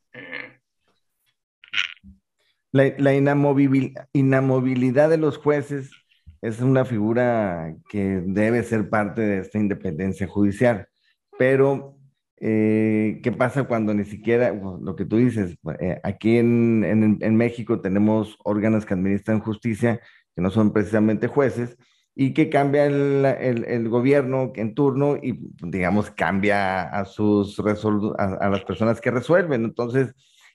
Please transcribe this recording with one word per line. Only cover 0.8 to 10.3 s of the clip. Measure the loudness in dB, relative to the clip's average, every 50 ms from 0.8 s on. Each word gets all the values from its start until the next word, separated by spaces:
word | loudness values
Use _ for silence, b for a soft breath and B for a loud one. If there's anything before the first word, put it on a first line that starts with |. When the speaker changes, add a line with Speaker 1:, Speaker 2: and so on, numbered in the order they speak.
| _ _ _ _ _ _ _ _ _ _ _ _ _ _ _ _ _ _ -6 -6 -6 -6 -10 -18 -20 -20 -20 _ _ _ _ _ _ _ _ _ _ _ 2
Speaker 2:
La, | 2 4 2 2 2
la | 2 2 4
inamovibil-, | 4 2 2 2 2 2 2 4 4 4 4 2 2 0 -2 -6 -12 -10 _ 0
inamovilidad | 2 2 4 4 2 2 2 2 2 0 0 0 0 0 2 4 4 4 4
de | 4 2
los | 2 0 -2
jueces | 0 0 0 0 0 -2 -4 -8 -10 -10 -12 -18 _ _ _ _ _ _ -20 -16 _ -8
es | -8 -4 -2
una | 2 2 4 4 2
figura | 2 0 -2 0 0 0 2 2 2 2 0 0 -2 -2 -6 -8 -8 -10 -14 -14 -10
que | -6 -4 -2 -2 -2 -2 -4
debe | -2 0 0 2 2 2 0 0
ser | 0 -2 -2 -2 0
parte | 0 -2 -2 -2 -2 -2 -2
de | -2 -2 -2
esta | -4 -6 -4 -2
independencia | -2 -2 -2 -4 -6 -6 -6 -4 -4 -4 -4 -6 -8
judicial, | -6